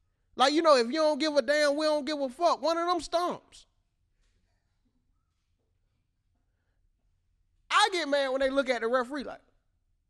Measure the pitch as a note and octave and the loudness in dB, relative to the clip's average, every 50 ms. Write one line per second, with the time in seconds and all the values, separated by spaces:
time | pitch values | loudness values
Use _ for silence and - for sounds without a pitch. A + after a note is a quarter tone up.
0 | _ _ _ _ _ _ - - B3 A3+ D4 D#4+ E4 D#4+ D4 B3+ A#3 A#3 C4+ D#4+ | _ _ _ _ _ _ -2 2 2 2 4 4 6 6 6 6 4 0 0 0
1 | D#4 D4+ D4+ C4 D4+ D#4 C#4+ C#4+ A#3 B3 D4 D4+ D4 D4 C#4 D4 D#4 D#4 D4+ D4+ | 0 0 0 0 -2 0 0 0 0 2 2 2 2 2 0 0 0 0 0 -2
2 | C4+ C4 D4+ C#4+ C#4 C4 A#3+ - F4 E4 C4+ - B3 D#4 E4 E4+ E4+ F4 F4+ F4 | -2 -4 -6 -4 -6 -8 -6 -2 0 0 0 0 0 -2 -2 0 -2 -2 -2 -4
3 | C#4+ - - E4 F4+ E4+ G#3 - _ _ - - - _ _ _ _ _ _ _ | -4 -4 -4 -4 -2 -4 -6 -8 _ _ -20 -20 -20 _ _ _ _ _ _ _
4 | _ _ _ _ _ _ _ _ _ _ _ _ _ _ _ _ _ _ _ _ | _ _ _ _ _ _ _ _ _ _ _ _ _ _ _ _ _ _ _ _
5 | _ _ _ _ _ _ _ _ _ _ _ _ _ _ _ _ _ _ _ _ | _ _ _ _ _ _ _ _ _ _ _ _ _ _ _ _ _ _ _ _
6 | _ _ _ _ _ _ _ _ _ _ _ _ _ _ _ _ _ _ _ _ | _ _ _ _ _ _ _ _ _ _ _ _ _ _ _ _ _ _ _ _
7 | _ _ _ _ _ _ _ _ _ _ _ _ _ - D4 F#4 G#4 A4 F#4+ F4 | _ _ _ _ _ _ _ _ _ _ _ _ _ 0 2 2 2 2 0 -2
8 | D#4 C#4 C#4 C#4+ C#4 C4+ B3+ C4+ C4+ C4 C4+ C#4 C#4 B3 B3 A#3 A3 A3+ B3 C4 | -2 -2 -2 -2 -2 -2 -2 -2 -2 -2 0 -2 -2 -2 -2 -4 -2 -2 -2 -2
9 | A#3+ A#3+ C#4+ D4 A3+ G3 - - _ _ _ _ _ _ _ _ _ _ _ _ | -2 -2 -8 -10 -10 -10 -14 -16 _ _ _ _ _ _ _ _ _ _ _ _
10 | _ | _